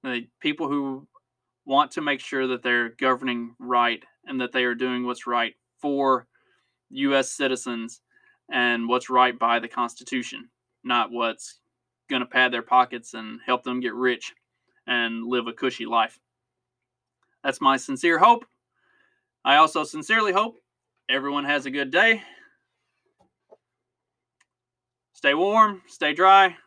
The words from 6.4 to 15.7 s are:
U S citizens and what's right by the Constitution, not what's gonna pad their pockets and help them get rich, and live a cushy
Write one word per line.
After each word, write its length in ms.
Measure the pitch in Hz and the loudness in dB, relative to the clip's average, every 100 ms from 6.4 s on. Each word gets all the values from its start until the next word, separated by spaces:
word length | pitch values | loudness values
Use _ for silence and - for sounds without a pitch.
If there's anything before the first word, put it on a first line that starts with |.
| _ _ _ _ _ | _ _ _ _ _
U 260 | 131 139 139 | -4 0 0
S 160 | 131 | 0
citizens 720 | - 131 127 254 233 226 - _ _ _ _ _ | -4 -4 -4 -6 -8 -10 -16 _ _ _ _ _
and 360 | 131 120 117 117 | -2 0 0 0
what's 220 | 123 123 | -2 0
right 280 | 127 127 120 | 2 2 2
by 220 | 117 117 | 0 0
the 80 | 117 | -2
Constitution, 800 | - 120 - - 131 120 - - _ _ _ | -6 -6 -6 -8 -6 -6 -14 -20 _ _ _
not 280 | 131 120 113 | -2 -2 -2
what's 480 | 120 117 113 - - _ _ _ _ _ | -2 -4 -4 -16 -20 _ _ _ _ _
gonna 160 | 131 120 | -4 -2
pad 260 | 131 127 | 2 2
their 100 | 120 | 0
pockets 520 | 113 127 127 123 117 | 2 2 2 -4 -14
and 260 | 113 110 113 - | -14 -14 -12 -4
help 180 | 123 | -4
them 160 | 127 123 | -2 -4
get 140 | 123 | -6
rich, 400 | 110 127 117 - _ _ _ _ _ - | -2 -2 -2 -8 _ _ _ _ _ -4
and 380 | 123 117 113 117 | -4 -2 -6 -4
live 220 | 127 117 | -4 -4
a 60 | |
cushy 320 | 113 135 | -4 -4